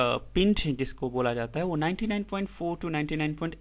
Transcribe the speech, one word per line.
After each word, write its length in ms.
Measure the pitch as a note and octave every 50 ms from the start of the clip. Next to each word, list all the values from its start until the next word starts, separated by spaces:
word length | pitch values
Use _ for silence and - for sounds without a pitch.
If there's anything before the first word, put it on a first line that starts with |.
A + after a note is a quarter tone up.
| B2+ A#2+ A#2+ - - - -
पिंच 320 | F3+ F#3 G#3 G#3 - -
हैं 100 | D#3 C3
जिसको 340 | B2+ C3+ B2 - - - B2+
बोला 240 | B2 B2+ B2 A#2+ A#2+
जाता 260 | A#2+ A#2 A2+ A#2+ D#3
है, 60 | F3
वो 100 | F#3 E3
नाइंटी 300 | D3+ D3+ E3 F#3 - A3
नाइन 160 | G#3+ G#3 G#3
पॉइंट 260 | G3+ - G3 G3 G3 F#3+
फ़ोर 280 | - - E3+ E3+ E3+
to 80 | E3+ -
नाइंटी 320 | E3+ D#3+ D3 D3 D3 D#3+
नाइन 180 | D#3 D#3 D3+ D3+
पॉइंट 220 | - D#3+ E3 E3 -